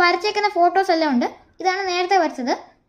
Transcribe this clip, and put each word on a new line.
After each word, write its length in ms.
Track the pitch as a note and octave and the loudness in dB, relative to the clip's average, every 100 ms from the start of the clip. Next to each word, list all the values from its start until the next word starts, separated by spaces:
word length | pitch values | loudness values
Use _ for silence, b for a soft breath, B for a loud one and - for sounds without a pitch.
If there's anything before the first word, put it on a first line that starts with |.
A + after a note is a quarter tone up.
വരച്ചേക്കുന്ന 480 | F4 F4 G#4 G#4 G#4 F#4+ | 2 2 -2 -2 -2 2
photos 340 | F4 F4+ F#4+ | 2 2 0
എല്ലാം 160 | E4 D#4 | 0 0
ഉണ്ട്. 120 | B3 F#4+ - _ - | 0 -2 -6 _ -6
ഇതാണ് 220 | F4+ F#4 F#4+ | -4 -2 -2
നേരത്തെ 260 | F4+ F4+ G4 | -2 2 2
വരച്ചത്. 300 | D#4 - B3 - - _ | 2 -2 -6 -6 -8 _